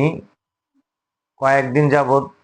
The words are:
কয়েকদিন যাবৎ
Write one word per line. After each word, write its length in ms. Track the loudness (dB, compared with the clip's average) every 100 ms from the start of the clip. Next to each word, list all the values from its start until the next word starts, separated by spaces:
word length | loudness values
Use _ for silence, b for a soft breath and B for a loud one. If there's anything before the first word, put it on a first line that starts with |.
| -2 -4 -16 _ _ _ _ _ _ _ _ _ _ -4
কয়েকদিন 440 | 0 0 0 0 2
যাবৎ 340 | 2 2 0 -2 _